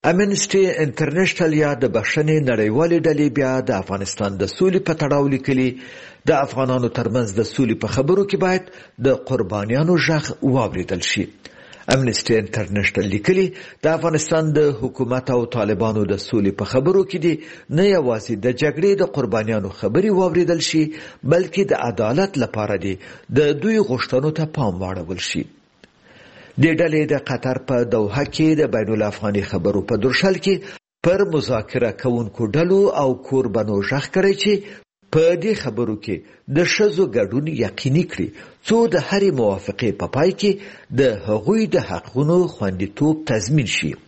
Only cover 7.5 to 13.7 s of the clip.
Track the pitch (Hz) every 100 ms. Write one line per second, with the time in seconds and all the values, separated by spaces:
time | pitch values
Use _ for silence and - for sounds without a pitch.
7.5 | - 123 110 107 - 139 190 196 190 185
8.5 | 185 185 - - - 123 127 - 127 95
9.5 | 104 104 127 160 175 143 156 - - 135
10.5 | 127 107 90 90 90 - - - - -
11.5 | - - - - 135 127 110 - 113 104
12.5 | - 90 101 95 - 101 101 - 185 185
13.5 | 185 -